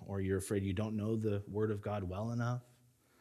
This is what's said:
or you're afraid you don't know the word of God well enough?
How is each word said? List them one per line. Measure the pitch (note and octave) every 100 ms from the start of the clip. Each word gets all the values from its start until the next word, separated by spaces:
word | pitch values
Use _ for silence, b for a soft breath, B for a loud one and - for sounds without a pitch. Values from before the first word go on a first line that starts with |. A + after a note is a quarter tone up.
| -
or | G2
you're | F#2+ F#2+
afraid | - G2+
you | G2
don't | F#2 A2 G#2+
know | G#2 A2+
the | G#2+ G2+ -
word | G2+ G#2+
of | G#2
God | G#2 G#2
well | F#2 F#2 A2+
enough? | A#2+ A#2+ B2 - - _ _ b b